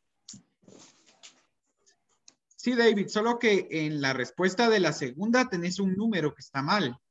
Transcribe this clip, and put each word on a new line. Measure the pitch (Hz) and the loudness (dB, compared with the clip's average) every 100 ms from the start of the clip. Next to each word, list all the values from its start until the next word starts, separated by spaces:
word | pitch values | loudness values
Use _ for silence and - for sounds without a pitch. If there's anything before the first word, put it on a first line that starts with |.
| _ _ - - _ _ _ - - _ _ _ - _ _ _ _ _ _ _ _ _ _ _ _ - | _ _ -20 -20 _ _ _ -20 -20 _ _ _ -20 _ _ _ _ _ _ _ _ _ _ _ _ -8
Sí, | 240 247 | -2 4
David, | 233 202 190 | 4 4 0
solo | 214 226 240 | 0 0 2
que | 233 196 - | 2 2 0
en | 160 151 151 | -4 -4 -2
la | 135 | -2
respuesta | 127 123 - 185 190 233 | -2 -4 -2 -2 2 2
de | 214 | 4
la | 165 | 2
segunda | 147 131 139 214 247 254 | -2 -6 -6 0 0 0
tenés | 180 170 180 | -2 -4 -2
un | 196 185 | -2 -2
número | 226 190 151 | -2 -2 -2
que | - | -4
está | - 135 | -10 -6
mal. | 147 202 143 123 _ | -2 0 -2 -6 _